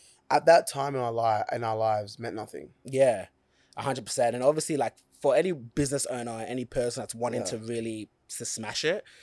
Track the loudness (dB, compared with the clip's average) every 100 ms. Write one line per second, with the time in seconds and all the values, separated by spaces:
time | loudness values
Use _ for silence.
0 | _ _ 0 4 8 8 6 -4 -4 -2
1 | -2 2 2 2 0 -2 -2 0 2 0
2 | -2 -8 -8 -8 -10 -12 -16 _ -4 4
3 | 4 4 -2 _ _ _ _ -6 -4 -4
4 | -4 0 2 2 2 2 0 -2 -2 -4
5 | _ _ 2 4 2 -2 -6 -2 0 0
6 | -2 -6 -6 -8 -6 -6 -6 -4 -4 -4
7 | -10 -6 -4 -2 -4 -6 -6 -6 -6 -8
8 | -10 _ -14 -10 -8 -8 -6 -4 -2 -2
9 | -6 -20